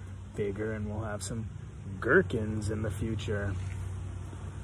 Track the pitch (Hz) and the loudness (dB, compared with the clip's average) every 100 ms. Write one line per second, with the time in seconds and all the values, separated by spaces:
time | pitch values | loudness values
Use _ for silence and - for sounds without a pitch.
0 | - - - - 101 98 107 110 104 98 | -10 -10 -8 0 0 2 0 0 -2 -2
1 | 107 104 - 117 107 - - - 98 95 | -2 -2 -2 -2 -4 -6 -8 -8 -8 -2
2 | 113 175 180 117 107 110 101 110 110 - | 8 8 8 2 0 0 0 0 0 0
3 | 113 107 - 101 101 95 - - - - | 0 0 0 0 0 0 -2 -4 -4 -4
4 | - - - - - - | -4 -6 -6 -6 -6 -6